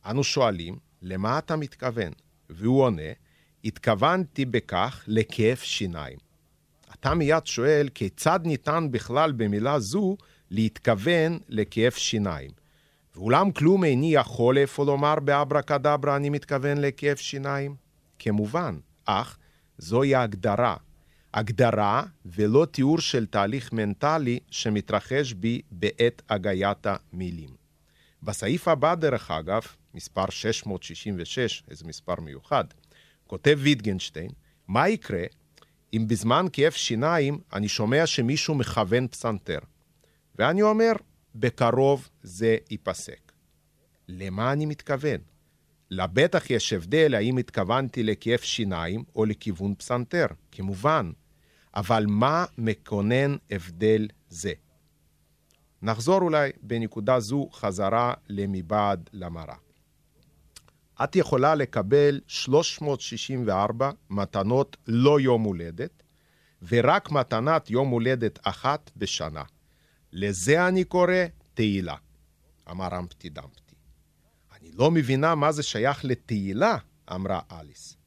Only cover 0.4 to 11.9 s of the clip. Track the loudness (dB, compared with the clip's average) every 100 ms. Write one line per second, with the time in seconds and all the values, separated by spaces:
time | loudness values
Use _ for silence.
0.4 | 2 2 -8 -12 _ _ -10 -4 -2 -2
1.4 | -2 -6 -6 -6 -6 -4 -6 -8 _ _
2.4 | _ -4 2 4 4 2 -6 -12 _ _
3.4 | _ _ -8 -2 2 4 4 2 -2 -4
4.4 | -2 -2 0 0 0 -4 -2 0 0 2
5.4 | 2 2 -4 -6 -6 -8 -12 -14 _ _
6.4 | _ _ _ _ _ -6 -2 0 2 2
7.4 | 0 0 2 4 2 -2 -6 0 0 2
8.4 | 0 -4 0 0 0 -4 -2 0 2 2
9.4 | 0 0 0 0 0 0 0 -2 _ _
10.4 | _ 0 0 0 0 0 2 2 2 -2
11.4 | -6 -4 -4 2 0